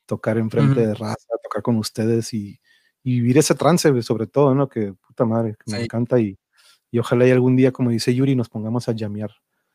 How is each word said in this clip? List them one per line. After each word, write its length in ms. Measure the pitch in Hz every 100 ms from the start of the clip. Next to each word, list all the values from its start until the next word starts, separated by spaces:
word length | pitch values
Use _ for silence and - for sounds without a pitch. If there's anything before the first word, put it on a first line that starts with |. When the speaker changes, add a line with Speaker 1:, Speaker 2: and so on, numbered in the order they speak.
| -
Speaker 1:
tocar 300 | 113 110 110
enfrente 440 | 110 117 139 131
Speaker 2:
Ujú. 80 | 110
Speaker 1:
de 60 |
raza, 320 | 104 107 113 - 113
tocar 180 | - 107
con 140 | 123 113
ustedes 580 | 107 - 110 117 113
y, 260 | 113 101 - _ _ _ _
y 160 | 131 123
vivir 180 | 120 139
ese 160 | -
trance, 340 | 165 151 170 156
güey, 120 | 123
sobre 240 | 113 110 110
todo, 280 | 139 143
¿no? 140 | 135 135
Que, 240 | 117 101
puta 300 | 95 _ -
madre, 300 | 117 117 113 104
que 60 | -
me 80 | 104
Speaker 2:
Sí. 60 |
Speaker 1:
encanta 340 | 113 117 120 127
y, 160 | 104 98 _ _ _ _ _
y 80 | 117
ojalá 280 | - 123 127
y 20 |
algún 240 | 127 127 127
día, 140 | 131
como 180 | 131 127
dice 240 | 113 -
Yuri, 200 | 123 139
nos 140 | 127 113
pongamos 400 | 110 110 120 123
a 40 |
llamear, 380 | 110 107 104 107 - _ _ _